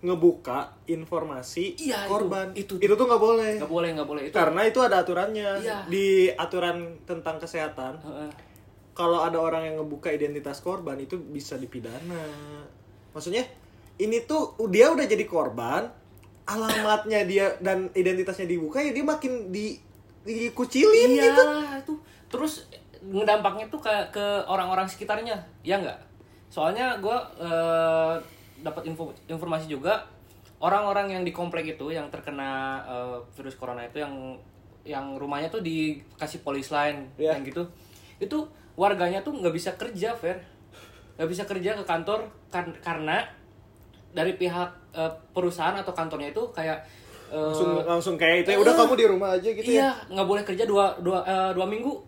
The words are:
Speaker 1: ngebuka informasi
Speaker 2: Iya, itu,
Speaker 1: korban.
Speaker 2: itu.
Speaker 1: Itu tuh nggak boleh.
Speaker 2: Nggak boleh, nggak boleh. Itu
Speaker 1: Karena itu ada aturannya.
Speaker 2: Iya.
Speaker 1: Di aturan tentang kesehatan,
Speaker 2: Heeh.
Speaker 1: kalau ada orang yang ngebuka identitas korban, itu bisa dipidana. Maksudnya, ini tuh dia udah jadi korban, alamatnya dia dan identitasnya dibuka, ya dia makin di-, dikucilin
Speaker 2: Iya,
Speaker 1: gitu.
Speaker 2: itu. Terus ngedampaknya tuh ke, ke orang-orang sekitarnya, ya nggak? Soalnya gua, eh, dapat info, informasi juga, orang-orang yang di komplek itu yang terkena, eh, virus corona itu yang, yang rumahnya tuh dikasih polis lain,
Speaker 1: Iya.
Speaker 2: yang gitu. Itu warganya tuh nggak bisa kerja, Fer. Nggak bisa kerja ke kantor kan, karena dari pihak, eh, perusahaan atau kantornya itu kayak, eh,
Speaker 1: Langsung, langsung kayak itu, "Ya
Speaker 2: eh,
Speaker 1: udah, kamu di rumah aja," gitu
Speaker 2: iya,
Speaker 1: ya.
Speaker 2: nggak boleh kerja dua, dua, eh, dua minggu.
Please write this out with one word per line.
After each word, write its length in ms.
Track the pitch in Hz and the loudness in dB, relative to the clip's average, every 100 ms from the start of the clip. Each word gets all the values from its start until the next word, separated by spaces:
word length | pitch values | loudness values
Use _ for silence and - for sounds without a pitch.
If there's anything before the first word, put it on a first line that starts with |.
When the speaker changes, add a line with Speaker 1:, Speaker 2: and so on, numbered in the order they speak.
Speaker 1:
ngebuka 640 | 175 175 170 156 - 127 143 - | 0 4 4 4 -4 -6 -6 -12
informasi 960 | - 165 160 170 160 135 123 - 190 - | -6 -6 -4 -6 -4 -10 -10 -6 -6 -4
Speaker 2:
Iya, 240 | 302 220 | -4 -4
itu, 60 | 202 | -2
Speaker 1:
korban. 360 | 208 190 190 190 | 0 0 -2 -4
Speaker 2:
itu. 220 | 185 196 190 | -8 -8 0
Speaker 1:
Itu 160 | 196 | 4
tuh 160 | 208 247 | 4 6
nggak 140 | 233 | 6
boleh. 340 | 214 226 214 214 | 6 6 2 -2
Speaker 2:
Nggak 160 | 196 | -2
boleh, 160 | 165 170 | 0 0
nggak 140 | 156 143 | -2 -4
boleh. 160 | 147 | -6
Itu 120 | 139 185 | -2 2
Speaker 1:
Karena 240 | 160 165 | 2 4
itu 160 | 220 226 | 2 6
ada 220 | 247 190 | 6 6
aturannya. 500 | 175 175 202 220 208 196 | 2 0 -2 -2 -4 -4
Speaker 2:
Iya. 200 | 185 208 185 | -4 -6 -2
Speaker 1:
Di 200 | 185 196 190 185 | 0 4 6 6
aturan 460 | - 170 180 175 170 170 165 | 4 -4 -2 -2 -2 -8 -14
tentang 380 | - 165 160 160 | -10 -8 -6 -8
kesehatan, 560 | 165 170 156 151 131 151 | -8 -6 -6 -6 -10 -10
Speaker 2:
Heeh. 300 | 147 143 151 - - - - - - | -14 -12 -12 -16 -20 -20 -20 -20 -20
Speaker 1:
kalau 280 | - 170 170 | -2 2 4
ada 200 | 165 165 | 2 2
orang 240 | 165 160 | 0 0
yang 120 | 160 156 | -4 -6
ngebuka 340 | 151 147 175 | -6 -6 -4
identitas 480 | 151 147 147 143 139 | -2 -2 -4 -8 -8
korban, 360 | 175 185 165 135 | -6 -6 -6 -8
itu 180 | 135 180 | -8 -10
bisa 380 | 147 143 - 135 | -8 -12 -10 -10
dipidana. 640 | 127 127 117 123 170 175 156 147 147 147 143 - - - - | -10 -12 -12 -12 -10 -10 -10 -12 -16 -16 -18 -20 -20 -20 -18
Maksudnya, 380 | 151 151 208 254 - - - - - | -12 -4 -4 -4 -10 -20 -20 -20 -4
ini 240 | 208 233 | 0 0
tuh 300 | 233 311 - - 226 | 0 -2 -2 -2 0
dia 220 | 190 269 | 8 8
udah 160 | 320 | 8
jadi 200 | 262 208 | 2 0
korban, 640 | - 170 127 113 120 151 233 - _ - - - | 0 0 0 -2 -2 -2 -4 -10 _ -20 -20 -14
alamatnya 800 | - 214 220 214 214 214 214 214 | -8 -4 -2 0 2 0 2 0
dia 320 | 185 196 196 - | 2 2 2 0
dan 300 | 180 190 185 | -2 0 -2
identitasnya 540 | 196 180 185 185 185 | 2 2 2 -2 -4
dibuka, 340 | 180 175 156 262 | -2 -2 -2 -2
ya 140 | 294 | -2
dia 80 | 240 | 0
makin 460 | 294 302 269 247 196 | 0 -2 -2 -4 -6
di-, 320 | 185 214 - - - - - | -6 -6 -8 -18 -20 -20 -18
dikucilin 920 | 202 226 233 - 247 254 427 320 247 | -10 -4 -4 -4 -2 6 8 10 8
Speaker 2:
Iya, 120 | 277 | 8
Speaker 1:
gitu. 180 | - 277 302 302 294 269 | 8 8 8 6 -4 -8
Speaker 2:
itu. 140 | 269 302 - - - | -8 -10 -12 -20 -12
Terus 240 | 247 302 - - - - - | -6 -4 -6 -16 -20 -20 -20
ngedampaknya 680 | 190 196 214 208 196 196 220 | -6 0 4 4 2 -4 -8
tuh 100 | 311 | -8
ke, 100 | 220 208 190 | -2 0 -2
ke 100 | 208 202 202 | -4 -2 -2
orang-orang 400 | - 190 180 185 | 0 -2 0 0
sekitarnya, 480 | 190 - - 214 233 202 170 - | -2 -6 -4 -4 -4 -8 -10 -14
ya 140 | - 196 | -2 -2
nggak? 200 | 165 - - - - - - | -2 -8 -16 -20 -20 -20 -16
Soalnya 520 | - 156 208 254 233 | -2 -2 0 -2 -2
gua, 260 | 196 247 247 - | -2 -2 -4 -10
eh, 760 | 170 165 165 165 165 160 160 165 - - - - | -4 0 2 2 2 2 2 0 -6 -20 -20 -12
dapat 300 | 156 156 160 | -10 -8 -8
info, 260 | 160 165 - - | -8 -10 -12 -10
informasi 420 | 165 170 160 160 | -8 -4 -4 -4
juga, 400 | 143 151 214 - - - - - - | -4 0 -2 -2 -20 -20 -20 -20 -2
orang-orang 560 | - 202 208 196 196 | 2 2 2 0 0
yang 100 | 185 | -2
di 80 | 180 | -4
komplek 380 | 170 175 165 156 | -4 -6 -4 -6
itu 200 | 156 139 | -8 -8
yang 180 | 160 143 | -8 -8
terkena, 720 | 147 - 139 135 135 135 135 | -12 -10 -8 -6 -6 -6 -8
eh, 340 | - 123 123 123 120 | -8 -8 -8 -10 -14
virus 220 | - 131 | -16 -14
corona 280 | 135 123 123 | -12 -10 -10
itu 160 | 120 147 | -10 -8
yang, 420 | 143 139 131 127 - - - - | -8 -8 -12 -14 -20 -20 -20 -20
yang 220 | - 143 139 | -10 -8 -8
rumahnya 340 | 135 143 143 160 | -8 -6 -4 -4
tuh 120 | 220 | -4
dikasih 800 | 170 160 156 147 - - 147 165 | -4 -2 -2 -4 -12 -10 -10 -8
polis 280 | - 139 131 | -6 -6 -4
lain, 360 | 147 147 143 131 | -2 0 -2 -12
Speaker 1:
Iya. 220 | - 156 147 | -4 0 0
Speaker 2:
yang 80 | |
gitu. 180 | 135 165 175 - - - - - | -2 -8 -8 -10 -20 -20 -20 -10
Itu 300 | 196 302 302 - - | -4 -4 -4 -12 -20
warganya 480 | - 196 196 175 190 | 0 2 4 0 0
tuh 120 | 247 | -4
nggak 200 | 285 175 | -2 -2
bisa 180 | 160 190 | 0 -6
kerja, 400 | 180 233 202 214 | -6 -8 -4 -4
Fer. 260 | 233 165 185 - - - - - - - | -4 -6 -6 -10 -20 -20 -20 -20 -20 -20
Nggak 140 | - 160 | -6 -4
bisa 140 | 180 | -4
kerja 260 | 196 190 180 | -6 -4 -2
ke 120 | 214 | -4
kantor 400 | 190 165 170 214 214 - - | -2 -2 0 -4 -4 -14 -8
kan, 240 | 180 170 | -6 -6
karena 460 | 165 - 160 156 180 240 - - - - - - - - | -10 -8 -6 -2 -2 -2 -12 -20 -20 -20 -20 -20 -20 -12
dari 220 | - 170 | -2 -2
pihak, 380 | - 180 175 175 - - | 0 -2 -2 -6 -8 -16
eh, 200 | - 160 160 - | -4 -4 -4 -8
perusahaan 440 | - 180 170 160 | -2 -2 0 -2
atau 180 | 196 190 | -2 -6
kantornya 380 | 175 165 156 147 | -4 -6 -6 -6
itu 180 | 147 233 | -4 -6
kayak, 320 | - 160 156 - - - - - | -4 -4 -4 -8 -20 -20 -20 -10
eh, 100 | 156 | -4
Speaker 1:
Langsung, 260 | 156 156 175 170 | -2 2 2 2
langsung 300 | 160 170 170 165 | 2 0 0 0
kayak 260 | 165 175 | 4 4
itu, 60 | 175 | 4
"Ya 80 | 196 | 6
Speaker 2:
eh, 60 | |
Speaker 1:
udah, 80 | 208 | 8
kamu 200 | 330 - | 8 6
di 120 | 254 220 | 6 6
rumah 220 | 185 196 | 6 2
aja," 200 | 185 196 | 0 0
gitu 160 | 214 220 | -2 2
Speaker 2:
iya, 260 | 262 269 | 4 4
Speaker 1:
ya. 160 | 254 - | 0 -6
Speaker 2:
nggak 160 | 190 | -2
boleh 160 | 190 202 | 0 0
kerja 220 | 202 185 | -2 -2
dua, 320 | 220 202 196 - | 2 4 4 2
dua, 240 | 175 185 | 0 0
eh, 280 | 185 190 190 | 0 0 0
dua 140 | 180 185 | 0 -2
minggu. 260 | 214 247 - | -2 -4 -6